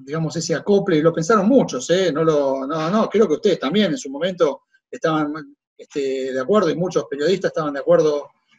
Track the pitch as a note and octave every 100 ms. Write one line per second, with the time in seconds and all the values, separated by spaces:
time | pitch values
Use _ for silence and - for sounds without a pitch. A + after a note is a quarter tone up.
0 | C3+ D#3 D#3 E3 D#3+ D3 - G3+ F#3+ D#3
1 | E3 E3+ D#3+ A3 F#3+ C4+ F3 B2+ - F3+
2 | F#3 D3 D#3+ D3+ C#3 C3+ C3+ D#3+ D#3+ G#3+
3 | G3+ G3+ G#3 D3 G#3 E3+ C3+ G3 G3 C#3
4 | C#3 C#3 F3 F3+ D#3 - _ _ _ -
5 | E3+ D#3 D3 D#3 C#3+ _ _ _ - D3
6 | C3+ C3+ C3 B2+ C3 G#3 E3+ D3 F3+ D#3+
7 | - C#3+ D3+ F#3+ F3+ E3+ D3+ C#3 C#3+ E3+
8 | D#3 D3 C#3 _ _